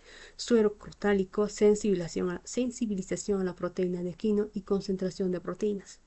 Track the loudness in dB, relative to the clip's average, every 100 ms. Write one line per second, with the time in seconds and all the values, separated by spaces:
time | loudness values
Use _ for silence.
0 | -14 -20 -20 -10 2 4 4 0 -10 -2
1 | 2 2 2 0 -2 4 6 6 2 0
2 | -2 -4 -2 -4 -6 -4 -4 -2 -2 -2
3 | -4 -4 -2 0 -2 -4 -6 -2 -2 -2
4 | -4 -2 2 2 0 -4 -2 -2 0 -2
5 | -2 -2 -2 -2 -4 -2 -2 -2 -8 -20